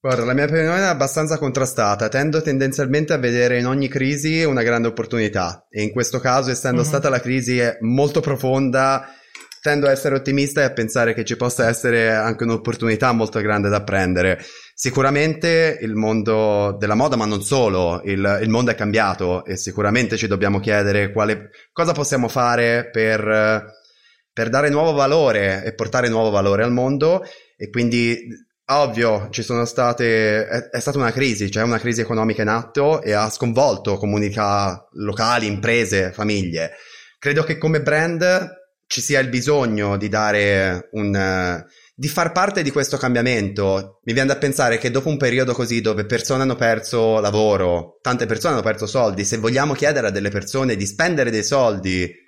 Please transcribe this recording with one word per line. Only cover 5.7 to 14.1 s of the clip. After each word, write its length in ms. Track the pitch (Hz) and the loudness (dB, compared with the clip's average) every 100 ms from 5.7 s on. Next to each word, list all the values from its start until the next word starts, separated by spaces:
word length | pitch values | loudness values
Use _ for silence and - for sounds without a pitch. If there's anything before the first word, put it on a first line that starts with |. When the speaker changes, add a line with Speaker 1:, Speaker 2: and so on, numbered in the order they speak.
| 104 | -4
Speaker 1:
in 80 | 107 | -2
questo 280 | 113 117 127 | -2 -2 -2
caso, 300 | 131 127 131 | 0 0 0
essendo 320 | 120 131 120 | -2 0 0
Speaker 2:
Mhm. 60 | 147 | 2
Speaker 1:
stata 220 | 143 147 | 0 0
la 100 | 123 | 0
crisi, 400 | 120 131 120 123 | 0 -2 0 0
è 180 | 120 - | 0 0
molto 380 | 110 131 147 156 | 0 2 2 2
profonda, 960 | 143 131 131 135 135 131 135 135 - - _ - - - | 0 -2 0 2 2 2 2 0 -4 -20 _ -20 -20 -6
tendo 240 | 151 147 | -2 2
a 60 | 143 | 2
essere 240 | 135 147 | 2 2
ottimista 460 | 135 135 139 139 143 | 0 0 0 0 2
e 20 | |
a 80 | 135 | 0
pensare 400 | 127 110 127 117 | 0 -2 2 0
che 100 | 113 | 0
ci 120 | 110 | -4
possa 320 | 117 120 120 113 | -2 -2 2 0
essere 420 | 120 123 117 113 | 2 0 2 2
anche 300 | 110 110 110 | 2 0 -2
un'opportunità 680 | 117 113 120 110 113 107 131 | 0 0 -2 -2 0 2 2
molto 280 | 117 110 110 | 2 0 0
grande 280 | 107 104 101 | 0 0 2
da 140 | 101 | 0
prendere. 560 | 101 98 92 | 0 0 2